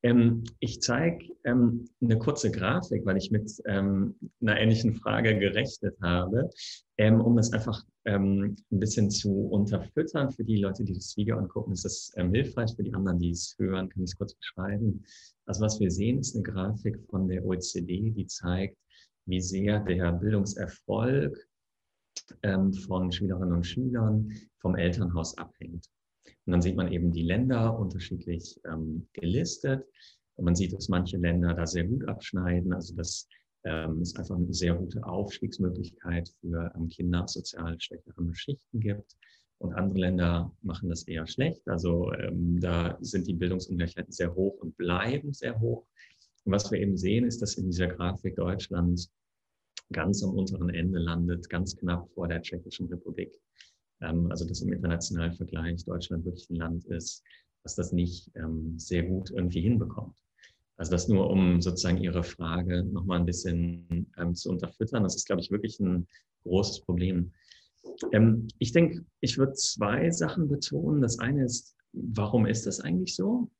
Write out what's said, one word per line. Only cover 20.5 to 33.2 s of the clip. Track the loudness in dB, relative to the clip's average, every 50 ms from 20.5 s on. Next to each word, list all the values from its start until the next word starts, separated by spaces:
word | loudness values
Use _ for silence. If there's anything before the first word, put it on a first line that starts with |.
| -4 -6 -8 -8 -10 -14 _ -4 -2 0 2 2 2 2 0 0 -4 -8 -16 _ _ _ _ _ _ _ _ _ _ _ _ _ _ -16 -16 -16 -14 _
ähm, | -2 0 2 4 2 2
von | 2 0 -4 -2 -2 0 0 0
Schülerinnen | -2 -2 -2 -2 0 0 0 0 2
und | 0 0
Schülern | -2 -2 -2 -2 0 0 2 2 4 4 2 0 -2 -6 -12 -14 _ _ _
vom | -2 -2 0
Elternhaus | 2 2 2 2 2 0 0 0 -2 -2 -4 -8
abhängt. | -12 -14 -14 _ _ -14 -12 -12 -12 -14 _ _ _ _ _ _ _ _ -20 _ _ _
Und | 2
dann | 2 4
sieht | 4 4 2
man | 0 0 0
eben | 0 2 2 2
die | 2 2 0
Länder | 2 2 2 2 2 2 2 2 2 2
unterschiedlich, | 0 -2 -2 -4 -6 -6 -6 -8 -8 -4 -6 -6 -6 -6 -10 -18 -14 _
ähm, | -8 -6 -4 -4 -4 -4 -6 -8 _ _
gelistet. | -4 -2 0 2 2 0 0 -4 -4 -2 -2 -2 -2 -4 -12 _ _ -20 -20 _ _ _ _ _
Und | -2 2
man | 4 4
sieht, | 4 2 0
dass | -2 -4 -2 0
manche | 0 0 0 0 -2
Länder | 0 2 2 4 4 4 2 2
da | 0 -2
sehr | -2 0 0 0
gut | 0 0 -2 -2
abschneiden, | -4 -6 -6 -8 -4 -4 0 0 2 2 2 2 0
also | -2 -2 -4 -8 -8
dass, | -8 -6 -6 -8 -10